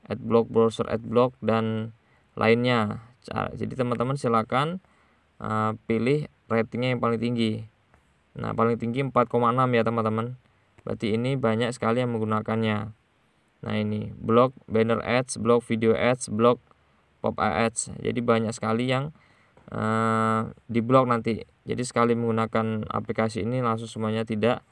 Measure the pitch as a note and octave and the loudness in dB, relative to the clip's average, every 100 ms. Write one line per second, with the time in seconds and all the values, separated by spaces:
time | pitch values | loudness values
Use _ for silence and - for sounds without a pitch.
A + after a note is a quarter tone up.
0 | - G#2+ A2+ A2+ A2+ A2 A2+ - - A2+ | -10 -8 2 2 4 4 2 2 -4 -4
1 | A2+ A#2 B2 - A2 A2 A2+ A2 A2+ - | 0 2 2 2 0 2 0 -4 -6 -12
2 | _ _ _ - A2 A#2 B2 A#2+ G#2 A2 | _ _ _ 0 4 4 4 2 0 -4
3 | - _ - A#2 - A2+ A2 B2+ B2 A#2 | -12 _ -8 -4 -4 -4 -8 -4 -2 -2
4 | A#2+ C#3+ B2+ A2+ A2 B2 D3+ F#3 _ _ | -2 -2 0 0 2 0 -2 -4 _ _
5 | _ _ _ - - A2 A2 A2 - A2+ | _ _ _ -10 -4 0 0 -2 -2 0
6 | A#2 D3 - _ - A2+ A2+ A2+ B2+ A#2+ | 2 0 -2 _ -2 -2 0 -2 -2 0
7 | A#2 A#2 A#2 A#2+ A2 A2 A2 _ _ _ | 0 0 -2 0 0 -2 -10 _ _ _
8 | _ _ _ - A2 G#2+ A#2 A#2 A#2 B2 | _ _ _ -8 -6 0 0 0 -2 -2
9 | C3+ B2 A#2+ A#2+ A#2+ B2+ B2+ A#2+ A2+ A#2 | 0 0 2 2 2 2 2 4 2 0
10 | A2 A2 A#2+ B2+ _ _ _ _ - G#2+ | 0 -2 -4 -8 _ _ _ _ -10 -4
11 | A2+ A2 B2+ C3+ A#2 A2 A#2+ B2+ A2+ A#2+ | -2 0 0 0 0 0 -2 -2 0 0
12 | B2 A#2 A2 G#2+ G#2+ A2 A2 G#2+ G#2+ - | 0 -2 0 -2 0 0 0 0 -4 -12
13 | _ _ _ _ _ - - G#2+ G#2 G#2+ | _ _ _ _ _ -14 -6 -2 -2 -4
14 | G#2+ F#2+ G#2+ A2+ B2+ - - A2 A2+ A2+ | -6 -8 2 4 4 0 -2 0 2 0
15 | - B2 B2+ A#2 A2 A#2+ - A2+ A2+ A2 | 0 -2 -2 -4 2 2 2 0 2 2
16 | A2+ B2+ - G#2+ A#2+ B2 _ _ _ _ | 2 0 -4 2 2 2 _ _ _ _
17 | _ _ - - F#2+ D#2+ A#2 - - - | _ _ -4 0 0 2 -2 -2 -10 -6
18 | - A#2 A#2 A2+ A2 A2+ A2 A2+ B2+ C3 | -4 -2 2 2 2 -4 -2 0 0 -2
19 | D3 - _ _ _ _ - - A2 A2 | -2 -10 _ _ _ _ -10 -4 -2 0
20 | A2+ A2 A2+ A2 A#2 - - A2+ A2+ C3 | 2 2 0 0 -4 -10 -4 -4 4 4
21 | B2 A#2 A2+ G#2 - _ - A2+ B2 A#2+ | 4 0 -2 -6 -8 _ -8 -6 -4 0
22 | A#2 A#2 A#2 A2+ A2 A2+ A2 A2 A2 G#2+ | 2 2 0 0 0 -2 -2 -4 -4 -6
23 | G#2+ A2+ A2 G#2+ G#2+ B2+ A#2+ A2 A#2 A2 | -6 -2 -2 -2 -4 -2 -2 -2 -6 -6
24 | A2 A2 A2 G#2+ A2+ A#2 _ | -4 -4 -4 0 0 0 _